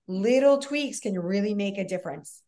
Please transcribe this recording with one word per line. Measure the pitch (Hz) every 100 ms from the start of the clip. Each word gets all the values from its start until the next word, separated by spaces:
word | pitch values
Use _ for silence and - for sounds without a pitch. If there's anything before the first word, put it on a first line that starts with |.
| -
little | 185 214 254 277 277
tweaks | 277 294 277 -
can | 214 185
really | 175 196 208
make | 202 202 196
a | 185
difference. | 180 170 143 - -